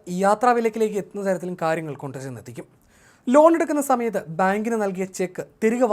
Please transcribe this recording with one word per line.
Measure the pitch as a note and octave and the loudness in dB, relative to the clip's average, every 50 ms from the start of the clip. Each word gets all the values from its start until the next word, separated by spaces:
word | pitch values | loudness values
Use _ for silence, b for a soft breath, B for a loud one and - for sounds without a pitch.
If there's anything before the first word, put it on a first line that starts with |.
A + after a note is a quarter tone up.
| - F3+ F3+ | -8 -6 -2
ഈ | F#3 F#3+ | 0 2
യാത്രാ | G3 G#3+ G#3+ B3 B3 A#3+ | 2 2 4 4 2 2
വിലക്കിലേക്ക് | A#3+ A3+ A3+ A3 A3+ A3 G#3 G3+ G3 | 2 0 -2 0 0 -2 -2 -2 -4
എത്തുന്ന | F3+ - - G3+ F#3+ | -8 -8 -8 -6 -2
തരത്തിലും | G3 F#3 E3 F3+ F3+ F3+ F3 | -2 -2 -2 -4 -8 -6 -4
കാര്യങ്ങൾ | E3 D#3+ D#3+ E3 D#3+ D3+ C3+ - | -2 -2 -2 -2 -4 -8 -10 -10
കൊണ്ടുചെന്നെത്തിക്കും. | D3 C#3 B2+ C3+ C3 C3+ B2 G#2+ - B2 A#2+ - - _ _ _ b b b b b b b b b B3 B3 | -10 -12 -10 -10 -12 -12 -12 -14 -14 -16 -16 -16 -16 _ _ _ b b b b b b b b b 4 6
ലോൺ | D4+ D#4 E4 E4 | 8 8 8 6
എടുക്കുന്ന | E4 E4 D4+ D4+ D4 C#4 - | 4 0 0 0 -2 0 0
സമയത്ത് | C4 A#3+ A#3 A3+ G3+ - - D3+ D#3+ E3 | 0 0 0 -2 -4 -4 -6 -6 -4 0
ബാങ്കിന് | F#3 F#3+ G3 G#3+ G#3+ A#3 A#3 A3 G#3 | 0 0 0 0 -2 -2 -2 -2 -2
നൽകിയ | G3 F#3 F#3 F#3+ F#3+ - - | -2 -4 -4 -6 -6 -4 -6
ചെക്ക് | F#3 F3+ - E3 - - _ - A3 | -6 -6 -6 -10 -14 -12 _ 0 0
തിരികെ | A3 A#3+ B3 C4 G#3+ | 2 2 2 2 2